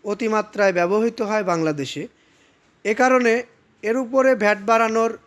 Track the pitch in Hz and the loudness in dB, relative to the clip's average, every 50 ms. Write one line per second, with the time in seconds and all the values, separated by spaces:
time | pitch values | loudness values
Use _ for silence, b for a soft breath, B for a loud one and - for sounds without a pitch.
0 | - 196 208 208 262 220 214 214 208 214 - 196 202 196 180 180 175 175 196 214 | -6 -8 -6 -4 -2 -2 -2 -2 -4 -4 -2 0 0 2 2 2 0 0 0 0
1 | 226 233 226 - 220 202 220 214 202 180 175 165 160 156 151 143 139 131 - 143 | 0 -2 -2 -4 -6 -2 -2 -2 0 0 -2 0 0 -2 -2 -4 -8 -8 -8 -10
2 | 180 240 _ b b b b b b b b b b b b _ _ 202 220 - | -12 -12 _ b b b b b b b b b b b b _ _ -4 0 2
3 | 254 262 262 254 247 233 226 247 240 _ _ _ _ _ _ _ - 208 233 262 | 2 4 4 4 4 2 0 0 -4 _ _ _ _ _ _ _ -4 -4 -2 -2
4 | 262 226 262 262 262 262 262 208 208 208 208 202 196 214 226 226 226 220 220 226 | -4 0 0 2 4 4 2 4 2 0 0 0 0 0 2 2 2 0 0 0
5 | 226 226 226 - _ | 0 -2 -4 -8 _